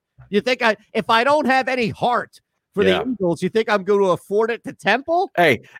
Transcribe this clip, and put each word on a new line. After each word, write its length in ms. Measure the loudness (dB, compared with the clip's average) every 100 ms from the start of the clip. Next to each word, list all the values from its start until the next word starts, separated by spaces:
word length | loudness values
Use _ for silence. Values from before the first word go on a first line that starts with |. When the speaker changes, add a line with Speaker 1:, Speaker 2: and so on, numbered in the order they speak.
| _ _ -6
Speaker 1:
You 120 | -4
think 200 | -2 0
I, 140 | 0 -2 _
if 160 | -6 0
I 140 | 2
don't 220 | 2 2 2
have 240 | 0 0
any 180 | -2 -4
heart 540 | -2 -2 -2 -4 -14 _ _ _
for 80 | -2
Speaker 2:
Yeah. 200 | 0 0
Speaker 1:
the 80 | -2
Eagles, 320 | -4 -2 -2
you 60 | -2
think 200 | -2 0
I'm 140 | -2
gonna 220 | 0 2 2
afford 440 | 0 -2 -2 -2
it 140 | -4
to 100 | -10
Temple? 580 | -6 -2 -2 0 -2 0 2
Speaker 2:
Hey, 240 | 2 2 -4 -6